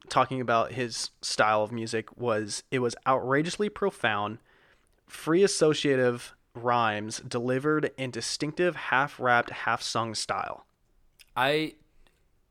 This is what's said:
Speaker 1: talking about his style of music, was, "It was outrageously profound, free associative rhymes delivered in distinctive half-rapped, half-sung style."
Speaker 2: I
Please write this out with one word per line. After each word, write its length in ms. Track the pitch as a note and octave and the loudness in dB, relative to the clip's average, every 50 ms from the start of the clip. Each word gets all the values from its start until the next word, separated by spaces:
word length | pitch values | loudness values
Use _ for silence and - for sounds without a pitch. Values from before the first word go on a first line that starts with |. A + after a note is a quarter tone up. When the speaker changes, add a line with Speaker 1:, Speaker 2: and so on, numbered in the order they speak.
| - - | -12 -2
Speaker 1:
talking 300 | - C3+ B2+ - C3+ C3 B2 | 2 2 2 2 0 -2 0
about 300 | A2+ A#2 A#2 G#2+ - - | 2 2 2 2 0 -2
his 380 | B2+ B2 A#2 A2+ - - - - _ - | -4 -6 -4 -6 -8 -8 -10 -10 _ -8
style 400 | - - - A#2 G#2+ A2 G#2+ G#2+ | -4 0 2 2 4 4 2 2
of 100 | G#2 A#2 | 0 -2
music, 420 | A#2 A2+ A2+ A2+ A2+ A2 - - | -6 -6 -4 -4 -4 -6 -6 -10
was, 460 | - A#2 A#2+ G#2+ G#2+ A2 G2+ G#2+ - - _ | -6 -2 0 0 0 -2 -4 -8 -10 -8 _
"It 100 | - C3 | -2 0
was 140 | B2 A#2+ A2+ - - | 0 0 -2 -2 0
outrageously 640 | C3+ C3+ B2+ - B2 C3+ C#3+ D#3 F3 - - G#3 G#3 | 2 2 2 2 2 2 2 2 0 -2 -4 -4 -4
profound, 720 | G#3 - G#3 G3 - - - A#2 G#2+ G#2 G#2 G#2 G#2+ G#2+ - _ _ _ _ _ _ _ _ _ _ _ _ | -2 -2 -2 -2 -2 0 -2 0 0 0 -2 -4 -6 -8 -14 _ _ _ _ _ _ _ _ _ _ _ _
free 360 | _ - - - D#3 D#3+ F3 G3+ | _ -18 -8 -2 2 4 6 4
associative 880 | F#3+ - - E3 D#3 D3+ - - D3 C3+ C3 B2+ B2 A#2+ B2 - - - _ _ _ _ | 4 4 4 4 4 4 4 2 2 4 4 4 2 2 0 -6 -14 -20 _ _ _ _
rhymes 640 | A#2+ A#2 B2 A#2+ A#2+ A#2 A2 G#2 G#2 G#2+ A2 A2+ - | -4 0 2 4 4 4 2 2 0 -4 -6 -8 -10
delivered 720 | - C3 - B2 A#2+ B2+ B2+ C3 C3+ D3+ D3+ D#3 D3 C3+ - | -8 -6 -4 -2 0 0 0 0 0 0 0 0 0 -2 -4
in 140 | - C3 B2+ | -6 -8 -8
distinctive 640 | A2+ A2+ A2+ - - - D3+ D3 D3+ - F3+ F3 D#3 | -6 -6 -6 -6 -6 -4 -4 -4 -2 0 0 0 0
half-rapped, 760 | C#3 - - - B2+ C#3 D3 - - - B2 A#2+ A#2+ A#2+ - | -2 -2 0 2 2 2 0 -2 -2 2 4 4 4 4 0
half-sung 640 | - - - A#2+ A#2 A#2+ - - - A#2+ A2+ A2+ A2 | -4 -4 -2 -2 -2 -2 -2 -4 -2 -2 -2 -2 -4
style." 520 | - - - G#2 F#2+ - - - - - _ _ _ _ _ _ _ _ _ _ _ - _ _ | -6 -6 -4 -4 -4 -4 -6 -8 -12 -16 _ _ _ _ _ _ _ _ _ _ _ -20 _ _
Speaker 2:
I 380 | A#2+ B2 C#3 D3+ D#3 D#3 - - - _ _ _ _ - _ _ _ _ _ _ _ _ _ | 0 0 2 2 0 -2 -4 -8 -12 _ _ _ _ -20 _ _ _ _ _ _ _ _ _